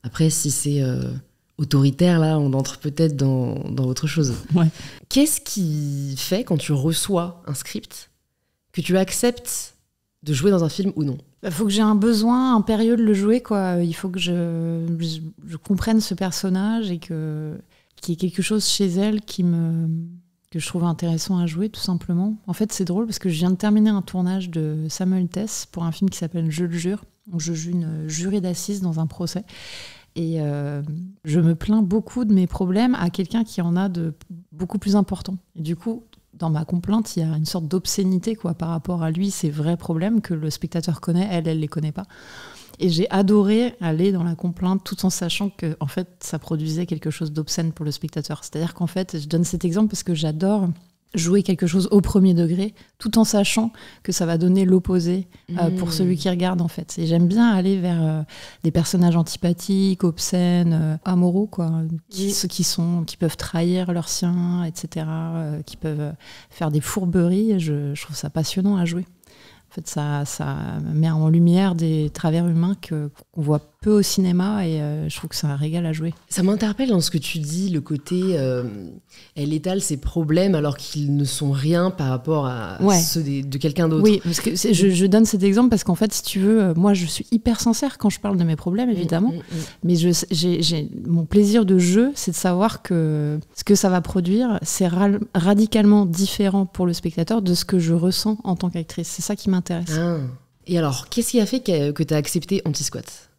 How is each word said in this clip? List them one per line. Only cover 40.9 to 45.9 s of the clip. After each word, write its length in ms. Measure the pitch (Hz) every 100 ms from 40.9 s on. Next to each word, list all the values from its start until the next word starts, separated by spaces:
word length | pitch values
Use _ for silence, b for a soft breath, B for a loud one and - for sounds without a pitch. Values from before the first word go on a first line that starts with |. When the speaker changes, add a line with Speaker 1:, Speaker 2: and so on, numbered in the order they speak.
| 151
Speaker 2:
connaît, 280 | - 170 202
elle, 180 | 175 165
elle 120 | 160
les 80 | 151
connaît 240 | 165 156
pas. 140 | 151 190 B B B B B B -
Et 100 | 185
j'ai 200 | 160 190
adoré 640 | 190 196 208 196 220 247 -
aller 320 | 170 160 190
dans 120 | 190
la 100 | 170
complainte 480 | 165 175 175 180 190
tout 200 | - 196
en 60 | 185
sachant 400 | - 175 - 202
que, 260 | - 165 156
en 60 |
fait, 220 | 139